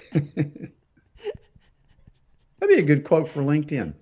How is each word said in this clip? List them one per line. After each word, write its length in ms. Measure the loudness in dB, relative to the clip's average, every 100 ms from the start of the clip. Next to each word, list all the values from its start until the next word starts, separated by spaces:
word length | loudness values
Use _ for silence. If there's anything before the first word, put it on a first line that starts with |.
| -6
<laughs> 0 |
That'd 600 | -4 -4 -6 -6 -8 -20 _ _ _ _ _ -12 -12 _ _ _ _ _ _ -20 _ _ _ _ _ 4
be 60 | 4
a 20 |
good 220 | 6 2
quote 240 | 2 0 0
for 140 | -4
LinkedIn. 520 | -2 -2 -2 -6 -6 -8